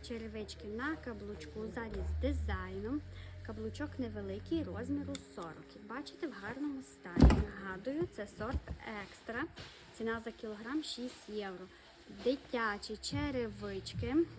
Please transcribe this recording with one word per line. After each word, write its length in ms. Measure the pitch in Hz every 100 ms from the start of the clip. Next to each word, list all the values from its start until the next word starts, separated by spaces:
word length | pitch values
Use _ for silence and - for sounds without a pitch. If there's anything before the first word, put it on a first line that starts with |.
| -
черевички 580 | 233 226 214 202 - 214
на 300 | 214 277 320
каблучку, 680 | 254 214 202 214 - 220 220
ззаді 340 | 240 226 202 185
з 100 | -
дизайном. 760 | 262 285 - 190 185 190 214 294 - - - - -
Каблучок 440 | 214 220 214 294 -
невеликий, 680 | 240 208 196 196 - 330
розміру 500 | 226 175 247 285 277 277 -
сорок. 300 | - 165 151 -
Як 220 | - 208 240
бачите, 300 | 294 - 320
в 60 | 196
гарному 400 | 202 262 294 269
стані. 600 | - - 185 175 - -
Нагадую, 640 | - - 190 185 226 294 359 -
це 100 | 208 -
сорт 320 | 220 269 - - 226 214
екстра. 420 | 190 - - 233 330 - - - - -
Ціна 220 | 226 226
за 60 | 226
кілограм 520 | - 220 208 220 302
шість 460 | 302 - 247 - -
євро. 360 | 214 196 180 185 - - - - 202
Дитячі 720 | 240 277 - 240 226 208 - 214
черевички. 1160 | - 285 294 262 226 202 208 196 185 - 233 294 339